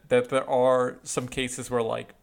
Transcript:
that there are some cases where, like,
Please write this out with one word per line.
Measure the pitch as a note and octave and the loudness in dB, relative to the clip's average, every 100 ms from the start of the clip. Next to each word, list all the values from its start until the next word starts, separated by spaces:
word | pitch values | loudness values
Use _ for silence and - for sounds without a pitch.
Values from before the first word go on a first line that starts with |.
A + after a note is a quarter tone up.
| - | 0
that | B2 B2 | 2 2
there | C3+ - | 0 0
are | C3 B2+ B2+ B2+ - | 2 4 4 2 -4
some | - - B2+ | -8 -6 -6
cases | - B2+ - B2 | -4 -6 -6 -4
where, | B2 | -2
like, | A2+ A#2 A#2 - | -2 -4 -8 -14